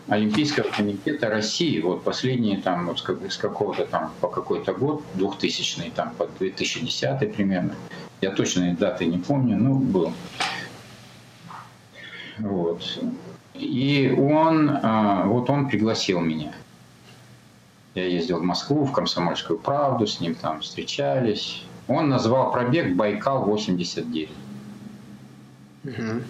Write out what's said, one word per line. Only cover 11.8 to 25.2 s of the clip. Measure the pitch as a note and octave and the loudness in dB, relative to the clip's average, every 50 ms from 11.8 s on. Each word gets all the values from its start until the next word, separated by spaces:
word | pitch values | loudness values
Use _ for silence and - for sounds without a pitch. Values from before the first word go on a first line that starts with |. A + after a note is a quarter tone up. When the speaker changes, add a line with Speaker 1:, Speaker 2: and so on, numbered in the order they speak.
| - - - - - - - - - - - G#2+ | -20 -20 -20 -18 -18 -16 -16 -16 -16 -14 -10 -6
Speaker 1:
Вот. | G#2+ G2 G2 F2+ E2+ E2+ E2+ - - - - - - - - - - - - - - - - | -4 -2 0 0 0 0 -2 -2 -4 -8 -6 -4 -4 -4 -4 -6 -12 -16 -18 -18 -20 -18 -10
И | - - - - A#2+ C3+ C#3 C#3+ C#3 C3+ C3 B2 - | -8 -4 -2 0 2 2 4 4 4 4 4 4 4
он, | C#3 C#3+ D3+ D#3 D#3+ E3 D#3+ D#3 D3+ C#3+ - - | 6 6 6 6 6 6 6 6 6 4 4 2
а, | - A2 A2 A2 G#2+ G#2 G2 F#2 F2+ | 2 2 4 4 4 4 4 4 4
вот | G2+ A2+ B2 A#2+ - | 4 4 2 4 2
он | C#3+ C#3+ C3+ C3+ | 2 2 2 2
пригласил | - G2+ G#2+ A2+ A2 - - - F#2 E2+ | 2 2 2 2 2 0 2 2 2 2
меня. | E2 D#2+ D#2 D#2 D2+ D2+ - - - - - - - - - - - - - - - - - - - - - - - - - - - - - | 2 0 -2 -2 -4 -8 -10 -14 -18 -20 -20 -20 -20 -20 -20 -20 -20 -20 -20 -20 -20 -20 -20 -20 -20 -20 -20 -20 -20 -20 -20 -20 -20 -8 -4
Я | F#2 F#2 | -2 0
ездил | F2+ F2 E2+ E2 F2 F2 E2 | 0 2 0 2 0 0 0
в | |
Москву, | E2+ F2+ F2+ - - - C#3+ D3+ C#3 | 2 0 0 0 0 2 2 2 2
в | B2+ | 2
«Комсомольскую | - - - - - E2+ F2 E2+ - - - - E2 - | 2 0 0 0 0 0 0 0 -2 -2 -2 -2 -2 -2
правду», | - C#3+ C#3 D3 C#3+ C3+ B2 A#2 G#2 G#2 | 0 0 2 2 2 2 2 2 2 0
с | - - | 0 -2
ним | C3+ B2+ - | -2 -4 -4
там | - - - D2+ D2+ | -4 -4 -4 -4 -4
встречались. | - - - E2+ E2+ - - D3 C#3+ C#3 C#3 C3 A#2+ G#2+ G2+ - - - - - - - - - - | -8 -8 -8 -8 -8 -6 -4 -2 0 2 2 2 2 2 0 0 -4 -6 -8 -10 -14 -16 -18 -12 -2
Он | - C3+ E3 D#3+ C#3 | 0 0 2 4 4
назвал | B2+ A#2 - A2+ B2+ C3 A#2 - | 2 4 4 4 4 4 4 4
пробег | - B2 B2 B2 D3+ E3+ - - - | 2 2 2 4 2 2 2 2 2
«Байкал | F2+ G#2+ G#2 G#2 - - C#3 C#3 B2 F#2+ | 2 2 2 2 0 0 0 0 2 2
восемьдесят | G2+ G#2+ G#2 - - F2+ F2 F2 - - E2+ D#2+ D#2+ | 2 2 2 2 0 0 0 0 -4 -4 -6 -6 -4
девять». | D#2+ D#2+ D2+ D2+ - - - - - - - - - - - - - - - - - - | -4 -4 -4 -6 -10 -14 -14 -14 -14 -14 -14 -16 -16 -16 -16 -16 -16 -18 -18 -18 -18 -18